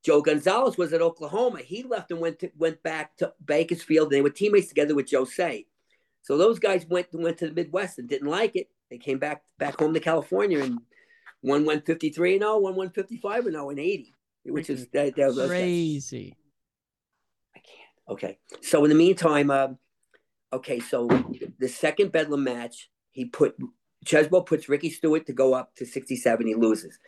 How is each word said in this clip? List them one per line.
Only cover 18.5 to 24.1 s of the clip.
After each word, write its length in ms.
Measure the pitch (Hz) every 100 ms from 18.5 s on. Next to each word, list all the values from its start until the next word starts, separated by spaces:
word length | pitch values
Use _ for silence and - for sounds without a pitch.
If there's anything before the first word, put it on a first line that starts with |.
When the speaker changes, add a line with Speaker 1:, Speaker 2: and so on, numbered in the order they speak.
| -
Speaker 1:
So 240 | - 156
in 60 | 151
the 40 |
meantime, 560 | 151 175 185 170 147 143
um, 280 | 135 135 131 _ _ _ _ _ _ _
okay, 280 | 131 - 123
so 280 | - 131 120 180 - - - -
the 100 | 127
second 440 | - - - 196
Bedlam 320 | 165 151 143
match, 460 | 135 120 120 - - _ _
he 140 | 135
put, 320 | 123 - 143 - 131 _ _ _
Chesbro 420 | -